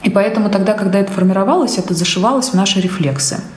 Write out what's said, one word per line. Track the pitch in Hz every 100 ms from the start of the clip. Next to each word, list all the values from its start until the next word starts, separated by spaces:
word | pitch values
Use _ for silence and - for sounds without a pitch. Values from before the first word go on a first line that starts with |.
И | 202
поэтому | 190 208 220 208
тогда, | 196 190
когда | 214 196 196
это | 196
формировалось, | - 185 190 196 349 262 -
это | 185
зашивалось | 165 175 190 202 269 254
в | 185
наши | 190 190
рефлексы. | 180 - 151 135 - - -